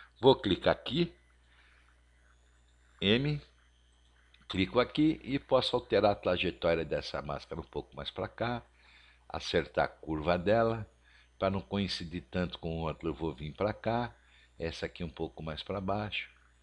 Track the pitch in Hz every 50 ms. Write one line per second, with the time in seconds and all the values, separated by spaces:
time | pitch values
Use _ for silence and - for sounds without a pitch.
0 | - - _ _ 117 135 127 - - 101 87 - - 90 82 - - - 117 170
1 | 170 170 - _ _ _ _ _ _ _ _ _ _ _ _ _ _ _ _ _
2 | _ _ _ _ _ _ _ _ _ _ _ _ _ _ _ _ _ _ _ _
3 | 95 98 110 123 139 151 151 143 - - _ _ _ _ _ _ _ _ _ _
4 | _ _ _ _ _ _ - _ _ - - 92 95 92 98 123 123 - - 151
5 | 151 160 156 - - 107 135 139 - - 135 127 123 - - 123 - - 113 101
6 | 104 104 101 - - 98 90 85 90 87 82 - - 85 85 82 80 71 76 73
7 | - - - 71 69 73 71 69 - - 80 80 76 - - 73 71 - - 71
8 | 73 - - 95 95 104 - - 110 120 123 117 - _ _ _ _ - - -
9 | - - _ _ _ - - 80 - - - 85 73 - - - 71 - - -
10 | - 78 80 78 76 85 87 90 85 98 110 117 117 113 113 113 107 - _ _
11 | _ _ _ - _ _ _ _ 98 95 98 98 - - 98 101 98 90 - -
12 | 87 80 85 90 - _ - 92 90 85 - - - 82 82 82 80 78 73 -
13 | - 80 76 - 82 78 73 - 76 78 - - 98 107 104 - - 113 113 120
14 | 120 113 - _ _ _ - - - _ _ - 80 82 - - 85 80 - -
15 | 87 80 - - 82 76 - - 80 80 78 78 - - 95 101 95 95 98 104
16 | 104 101 - - - - _ _ _ _ _ _